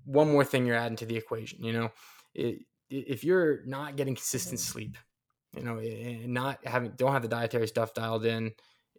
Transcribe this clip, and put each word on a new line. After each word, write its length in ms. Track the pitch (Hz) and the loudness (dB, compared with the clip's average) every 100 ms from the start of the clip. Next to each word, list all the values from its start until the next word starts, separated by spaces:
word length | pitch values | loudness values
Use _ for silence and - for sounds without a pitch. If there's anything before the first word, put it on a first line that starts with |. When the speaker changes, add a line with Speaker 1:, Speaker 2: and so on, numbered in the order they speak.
| 139 | 2
Speaker 1:
one 260 | 139 151 | 6 8
more 140 | 143 131 | 6 6
thing 200 | 131 123 | 4 4
you're 100 | 117 | 2
adding 200 | 117 110 | 0 -4
to 80 | 117 | -4
the 120 | 113 | -4
equation, 460 | - 113 110 - | -4 -6 -8 -8
you 100 | 113 | -4
know? 180 | 113 113 - - - _ | -2 -2 -6 -20 -20 _
It, 280 | - 120 95 - _ - | -4 -4 -4 -12 _ -10
i-, 140 | 135 127 | -8 -4
if 160 | 127 | -2
you're 420 | 151 185 160 139 120 | 2 4 4 2 -2
not 300 | 135 147 139 | -8 -6 -2
getting 180 | 135 127 | -2 -2
consistent 440 | - 127 - 120 | -2 -4 -4 -4
Speaker 2:
Mm-hmm. 120 | - | -6
Speaker 1:
sleep, 260 | 120 107 - _ _ _ _ _ - | -6 -10 -12 _ _ _ _ _ -8
you 80 | |
know, 160 | 120 113 | -6 -4
a-, 440 | 113 110 120 117 | -6 -6 -8 -8
and 100 | 120 | -4
not 320 | 123 135 131 131 | -2 -2 -4 -2
having, 260 | 123 117 | 0 0
don't 220 | - 127 | 0 2
have 80 | 139 | 2
the 40 | 117 | 0
dietary 400 | 117 117 120 113 | 0 0 0 0
stuff 260 | 117 110 | 0 0
dialed 320 | - 113 113 113 | -2 -2 0 0
in, 280 | 113 110 - _ _ _ | 0 -2 -8 _ _ _